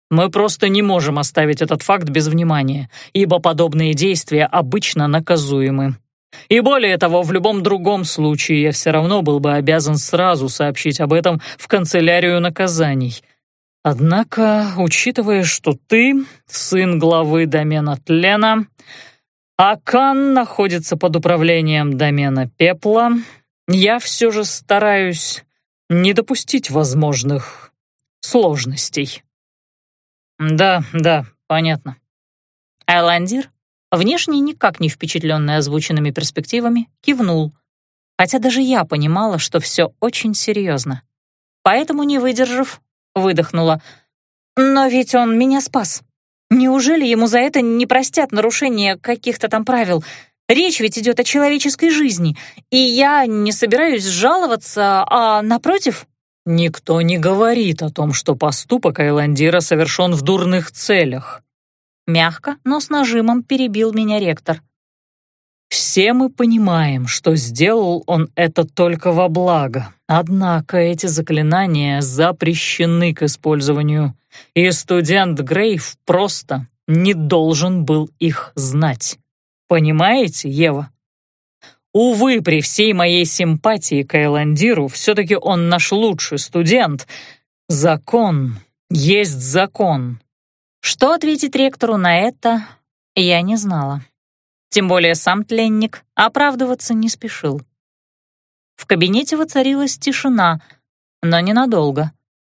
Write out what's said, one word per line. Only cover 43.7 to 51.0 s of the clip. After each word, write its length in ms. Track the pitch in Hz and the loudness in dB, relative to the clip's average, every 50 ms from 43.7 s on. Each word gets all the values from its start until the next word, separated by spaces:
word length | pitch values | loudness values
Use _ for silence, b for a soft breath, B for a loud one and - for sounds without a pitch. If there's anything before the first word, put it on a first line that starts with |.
| 156 156 B B B B B B _ _ _ _ _ _ _ _ _ | 0 -2 B B B B B B _ _ _ _ _ _ _ _ _
"Но 300 | 254 262 269 269 277 269 | 0 2 2 4 2 2
ведь 300 | 262 247 254 254 - - | 2 2 0 0 2 2
он 200 | 247 240 226 226 | 2 2 2 2
меня 240 | 226 254 262 269 277 | 2 2 2 2 0
спас. 420 | 262 - - 269 208 - - - - _ _ _ _ _ _ _ _ - | -2 -2 -4 -4 -2 -4 -4 -8 -10 _ _ _ _ _ _ _ _ 2
Неужели 540 | 220 254 254 262 262 269 247 269 320 330 285 | 2 4 4 4 2 2 2 2 2 2 2
ему 220 | 240 233 220 233 | 2 2 2 2
за 140 | 226 214 240 | 2 2 2
это 200 | 247 277 - 294 | 2 2 0 0
не 260 | 240 233 233 233 247 | 0 0 0 0 0
простят 440 | - 269 254 262 - - 339 294 269 | 2 2 2 2 0 -2 -2 -2 0
нарушение 640 | 214 208 214 233 233 - 294 269 240 208 202 196 190 | 0 0 0 0 0 -2 -2 -2 -2 0 0 -2 -2
каких-то 520 | - - - 240 226 - 240 233 - - 214 | -4 -4 -6 -6 -4 -4 -6 -4 -4 -4 -2
там 160 | - 220 226 | -2 -2 -2
правил? 400 | 226 247 240 226 185 180 160 160 B B B B B B _ _ - | 0 0 0 0 0 -2 -2 -4 B B B B B B _ _ 0
Речь 300 | 233 277 349 370 - - | 2 2 2 0 0 -2
ведь 180 | 226 220 - | -2 -2 -2
идёт 200 | 233 | -2